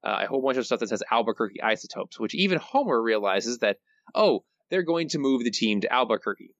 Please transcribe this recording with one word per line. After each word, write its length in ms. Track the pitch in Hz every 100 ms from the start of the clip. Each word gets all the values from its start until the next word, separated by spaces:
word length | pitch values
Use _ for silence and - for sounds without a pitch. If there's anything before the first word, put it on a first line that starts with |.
Uh, 140 | - 104
a 40 | 98
whole 160 | 135
bunch 160 | 135 131
of 80 | 117
stuff 140 | 117
that 80 | 110
says 120 | 107 -
Albuquerque 520 | 113 113 107 110 98
Isotopes, 580 | 110 107 - - - -
which 140 | 110
even 240 | - 190 180
Homer 420 | - 269 262 123
realizes 560 | 113 110 101 95 101 120
that, 180 | 107 101 _ _ -
oh, 300 | - 214 117 _ _ _
they're 120 | 185
going 260 | 170 165 165
to 100 | -
move 240 | 139 131
the 80 | 120
team 300 | 110 113 104
to 100 | 95
Albuquerque. 640 | 123 123 107 - 98 - _